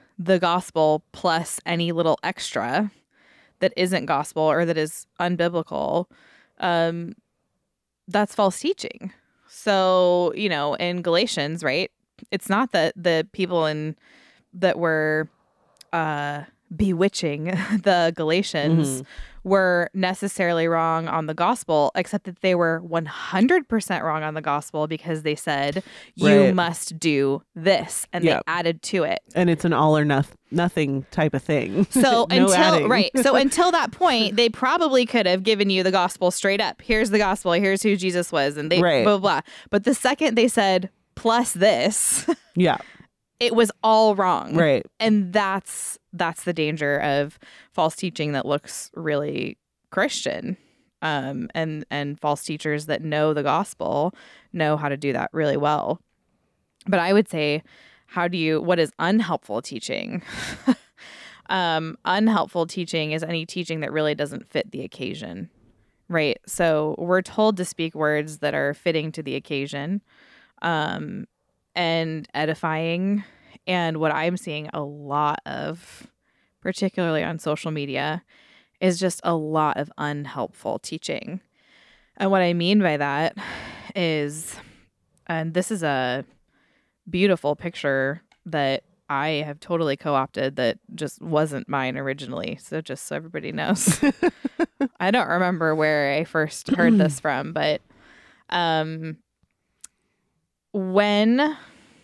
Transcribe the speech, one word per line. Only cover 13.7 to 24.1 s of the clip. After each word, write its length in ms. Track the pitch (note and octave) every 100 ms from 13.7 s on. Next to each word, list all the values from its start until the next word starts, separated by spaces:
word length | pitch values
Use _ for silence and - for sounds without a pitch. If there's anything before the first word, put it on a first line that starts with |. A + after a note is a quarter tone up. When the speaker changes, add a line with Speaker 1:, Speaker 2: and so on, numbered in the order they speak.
| D3+ D#3 - _ _ _ _ _
Speaker 1:
that 240 | F3+ F#3 -
were, 500 | E3+ D#3 D#3 D#3 D#3+ _ _ _ _ _ -
uh, 520 | E3+ D#3 D3 C#3+ D3 - _ -
bewitching 680 | E3 G3 E3+ G3 - D#3+ D3
<laughs> 380 | E3 F#3 F#3+ G#3
the 300 | G3+ F3 E3 E3+
Galatians 840 | D#3 F3 - D#3+ D3+ E3 C#3 C3
Speaker 2:
Mm-hmm. 460 | C3+ - - - F#3
Speaker 1:
were 420 | G3 F#3 F3 E3+
necessarily 760 | G3 F#3 F#3 G3 - F3 E3+ E3
wrong 400 | E3 E3 E3 E3
on 180 | D#3+ D#3
the 80 |
gospel, 560 | D#3 F3+ A#3+ - D#3 C#3+ F#3+
except 300 | F3+ G#3 F#3+
that 160 | F3
they 120 | F#3+
were 240 | F3 E3 E3
one 260 | F3 E3 D#3
hundred 600 | - - F#3+ B3+ F#4 C4+
percent 380 | A3+ - F3
wrong 180 | D#3+